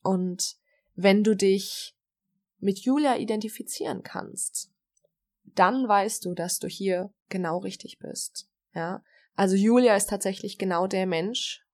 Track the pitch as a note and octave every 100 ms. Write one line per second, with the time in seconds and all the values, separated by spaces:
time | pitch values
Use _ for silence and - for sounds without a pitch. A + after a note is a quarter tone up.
0 | F#3+ F#3+ F#3 F3+ - - _ _ _ -
1 | G3 G3+ G#3+ G#3 G3 G3 G3 - - _
2 | _ _ _ _ _ _ G3+ G3 B3+ C#4
3 | D4 A#3+ G#3+ G#3+ G#3+ - - - - -
4 | - - - - - - - _ _ _
5 | _ _ _ _ _ - F#3 C4 B3 G3+
6 | G3+ - F3+ F3 F3 - F#3 F3+ G3 F3+
7 | G3 _ _ F#3+ F3 F3 F#3 - - -
8 | - - - - - _ _ E3 E3 F#3+
9 | _ _ _ - G3 G3 G#3 B3 B3 G3+
10 | G3 G3 G3 F#3+ G3+ - F#3+ E3+ F#3+ F#3+
11 | F#3 E3 F#3 B3+ - - _